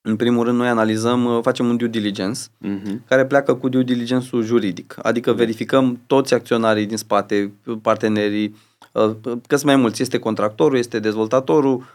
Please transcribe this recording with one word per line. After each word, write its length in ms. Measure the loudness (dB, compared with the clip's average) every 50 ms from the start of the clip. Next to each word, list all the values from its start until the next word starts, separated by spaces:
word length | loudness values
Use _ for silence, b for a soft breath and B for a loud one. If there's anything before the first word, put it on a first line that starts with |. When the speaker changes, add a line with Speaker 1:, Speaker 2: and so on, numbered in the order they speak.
Speaker 1:
în 160 | _ -4 -2
primul 280 | 0 0 0 2 2 0
rând, 140 | 0 0 0
noi 100 | 0 0
analizăm, 560 | 2 2 2 0 0 0 0 0 0 2 0
uh, 140 | 0 0 0
facem 260 | 0 0 0 0 0 0
un 80 | 0
due 120 | 0 -2 -2
diligence, 520 | -2 -2 -2 -2 -4 -2 -4 -4 -4 -6 -12 -16 _ _
Speaker 2:
Mhm. 440 | -8 -6 -6 -6 -6 -8 -8 -8 -2 _
Speaker 1:
care 180 | 2 2 2
pleacă 280 | 4 2 2 2 2 -2
cu 140 | 0 -2 -2
due 140 | 0 0
diligence-ul 600 | 0 2 0 -2 0 0 -2 -2 -2 -2 -2 -2
juridic, 540 | 0 2 2 2 2 0 -6 -6 -12 _ -18 -6
adică 280 | -2 -2 -2 0 0 0
Speaker 2:
Da. 60 | 2
Speaker 1:
verificăm 640 | 2 2 0 0 -6 -4 2 2 2 4 2 0 -4 _
toți 280 | _ 2 2 4 4 0
acționarii 520 | 0 0 0 -2 0 2 2 2 2 0
din 100 | -2 -4
spate, 560 | -8 -4 0 0 0 0 0 -2 -2 -2 -2 -8 _ _ -10 -10 -4
partenerii, 760 | 0 0 0 0 0 0 0 0 0 0 -2 -2 -4 -4 -6 b b b b b b b
uh, 180 | _ 0 2 2 0 -4
că 340 | -8 -8 -8 -8 _ _ -2
sunt 80 | 0 2
mai 120 | 4 4
mulți, 260 | 4 4 2 0 -2
este 160 | -4 -2 -4 -4
contractorul, 600 | -2 -2 -2 -2 -2 -4 0 0 0 2 2 0
este 200 | -2 -2 -4 -2
dezvoltatorul, 840 | -2 -2 -2 -2 -2 0 0 0 0 2 2 2 2 2 0 -2 -4 B